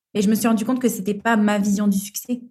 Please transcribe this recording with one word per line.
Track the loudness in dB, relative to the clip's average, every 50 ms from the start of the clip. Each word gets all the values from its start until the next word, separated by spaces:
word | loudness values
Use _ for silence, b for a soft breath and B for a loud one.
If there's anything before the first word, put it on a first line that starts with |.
| _ _ -4
Et | 0 2
je | 2
me | 2
suis | 2 2 2
rendu | 2 2 0
compte | -2 -2 0
que | 0 0
c'était | -2 -2 -4 -4 -4
pas | -2 0 0 2
ma | 2 2 2 2 2
vision | 2 2 0 2 2 2
du | 0 0
succès. | -2 -6 -10 -12 -8 -6 -8 -8 -8 -12